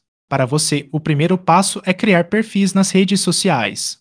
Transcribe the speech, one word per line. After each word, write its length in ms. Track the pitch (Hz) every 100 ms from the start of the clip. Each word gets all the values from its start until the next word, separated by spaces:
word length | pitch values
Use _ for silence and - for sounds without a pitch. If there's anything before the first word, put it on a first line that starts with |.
| _ _ _
Para 180 | 135 127
você, 440 | 151 - 147 139
o 80 | 156
primeiro 380 | 156 143 165 185
passo 440 | 180 170 196 196 190
é 80 |
criar 320 | 185 233 175 175
perfis 480 | 208 220 202 196
nas 180 | 196 190
redes 300 | 185 190 196
sociais. 800 | 185 165 190 139 104 - - -